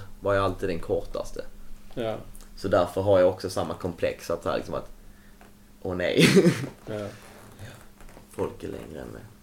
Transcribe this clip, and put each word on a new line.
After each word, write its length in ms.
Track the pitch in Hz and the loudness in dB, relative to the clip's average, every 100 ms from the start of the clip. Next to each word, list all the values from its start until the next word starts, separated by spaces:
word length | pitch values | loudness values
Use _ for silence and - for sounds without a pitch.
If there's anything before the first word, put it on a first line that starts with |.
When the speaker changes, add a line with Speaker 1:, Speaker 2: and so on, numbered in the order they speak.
| - - | -8 -4
Speaker 1:
var 140 | 98 | 0
jag 100 | 98 | 2
alltid 240 | 98 87 95 | 2 0 -2
den 100 | 82 | -4
kortaste. 640 | - 87 - - - - - - - - - | -2 -2 -2 -6 -6 -8 -10 -12 -12 -12 -10
Speaker 2:
Ja. 220 | - 113 110 - - - - | -6 -4 -6 -10 -16 -16 -8
Speaker 1:
Så 120 | 98 | 2
därför 320 | 95 87 - | 4 4 2
har 180 | 98 95 | 6 8
jag 80 | 90 | 8
också 220 | 92 90 | 4 -2
samma 240 | - 85 | -2 -2
komplex, 560 | 85 90 - - - - | -4 -6 -2 -2 -2 -4
att 120 | 85 | -4
så 60 | 92 | -2
här, 60 | 62 | -2
liksom 180 | 85 | -2
att, 160 | 69 - - - - - - - - - - | -6 -8 -14 -20 -20 -20 -20 -20 -20 -20 -10
"Åh 120 | 92 90 | -6 -2
nej." 300 | 87 - 160 | 2 6 8
<laughs> 560 | 165 170 117 127 - - | 8 6 4 -2 -10 -10
Speaker 2:
Ja. 200 | 107 101 - - - - - 101 - - - - - - | -8 -8 -12 -18 -20 -20 -18 -18 -18 -20 -20 -20 -20 -14
Speaker 1:
Folk 340 | - 87 - | -6 -6 -6
är 40 | 90 | -10
längre 320 | - - 78 | -10 -10 -12
än 60 | 62 | -12
mig. 140 | 55 - - | -14 -16 -20